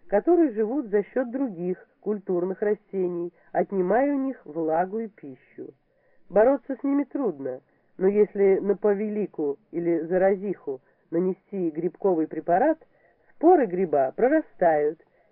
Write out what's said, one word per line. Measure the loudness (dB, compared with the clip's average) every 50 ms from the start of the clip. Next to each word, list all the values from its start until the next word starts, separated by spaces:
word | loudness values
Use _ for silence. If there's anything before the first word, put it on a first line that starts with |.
| _
которые | -2 0 0 2 4 4 4 4 2 2
живут | -2 -2 -2 -2 -4 -4
за | -2 -2 -2 -2
счет | -2 -4 -4 -4 -4
других | -4 -4 -4 -4 -4 -6 -4 -6 -6 -6 -10 _ _ _
культурных | _ -6 -6 -6 -4 -4 -2 -2 -2 -2 -4 -2 -2
растений, | -2 -2 -2 _ _ -6 -4 -4 -2 -4 -4 -6 -8 -10 _ _ _
отнимая | -2 -2 -2 -2 -2 -2 0 2 2 2 2 0 0
у | -2
них | -4 -4 -6 -8 -14
влагу | -12 -8 -6 -4 -2 0 0 -2 -2 -4 -8
и | -8 -10
пищу. | -12 -16 -18 -18 -18 -18 _ _ _ -18 -16 -16 -18 _ _ _ _ _ _ _ _ _ _ -2
Бороться | 2 4 4 4 4 0 -2 -8 -10
с | -6 -4
ними | -2 0 0 -2
трудно, | -4 -6 -4 -4 -4 -4 -4 -8 -8 -8 -10 -14 _ _ _ _ _ _ -2
но | 0
если | 2 4 4 2 2 2 2 2 4 4 2
на | 2 -2 -2
повелику | 0 0 0 0 0 -2 -4 -4 -4 -6 -6 -6 -4 -4 -4 -4 -6 _ _ -8
или | -4 -2 -2 -2 -2
заразиху | -2 -2 0 2 4 2 2 0 -2 -6 -8 -8 -8 -10 -10 -10 -12 _ _ _ _ _
нанести | -4 -2 -2 -2 -2 -4 _ _ -8 -4 -4 -4
грибковый | -4 -4 -6 -6 -6 _ 0 0 0 2 0 -2
препарат, | -6 -8 -2 0 2 2 2 2 0 -2 -6 _ _ _ _ _ _ _ _ _
споры | -10 2 6 6 6 6 4
гриба | 2 0 -2 -2 0 2 2 2 0 0
прорастают, | 0 2 2 2 2 0 -2 _ 0 2 4 4 4 2 0 -2 -4 _ _ _ _ _ _